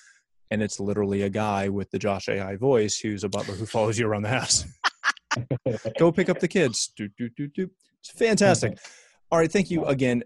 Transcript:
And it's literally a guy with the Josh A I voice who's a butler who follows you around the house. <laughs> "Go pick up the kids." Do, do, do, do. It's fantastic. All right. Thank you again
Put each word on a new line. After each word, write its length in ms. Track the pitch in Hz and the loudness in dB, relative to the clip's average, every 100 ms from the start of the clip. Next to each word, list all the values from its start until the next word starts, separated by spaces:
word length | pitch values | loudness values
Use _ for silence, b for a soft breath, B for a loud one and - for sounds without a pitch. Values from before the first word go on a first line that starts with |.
| b b b _ _ | b b b _ _
And 100 | 107 | -2
it's 160 | 107 - | -2 -2
literally 440 | 98 104 101 101 | -2 0 0 0
a 60 | 98 | 0
guy 400 | 104 107 98 101 | 0 0 0 -2
with 220 | 101 95 | -4 -4
the 80 | 95 | -4
Josh 300 | 101 95 - | -2 -2 -2
A 120 | 101 | -4
I 160 | 98 98 | -4 -2
voice 420 | 131 123 107 - | 2 4 2 -2
who's 260 | 110 101 | -4 -4
a 40 | 98 | -4
butler 280 | 101 104 95 | -4 -4 -6
who 100 | 110 | -4
follows 320 | 117 107 107 | 0 0 0
you 80 | 110 | 0
around 160 | 104 | 0
the 60 | 104 | 0
house. 360 | 123 - - - | -2 0 -2 -2
<laughs> 1300 | - - - - - _ 294 123 127 131 110 - - | -4 -4 -2 -4 -6 _ -6 -4 -4 -2 -4 -6 2
"Go 140 | 170 | 4
pick 160 | 165 175 | 4 0
up 100 | - | 0
the 100 | 175 | 0
kids." 440 | 196 139 110 - - | 2 2 0 -6 -6
Do, 120 | 104 - | -10 -6
do, 100 | 120 - | -10 -8
do, 120 | 143 | -8
do. 220 | - 185 - _ _ | -6 -6 -8 _ _
It's 100 | - | -20
fantastic. 680 | - 233 208 196 170 110 92 B B B B _ | 0 2 6 6 4 0 -6 B B B B _
All 80 | 165 | 2
right. 120 | 160 | 4
Thank 200 | 208 180 | 2 0
you 140 | 165 147 | 0 0
again 360 | 135 127 120 | 2 2 2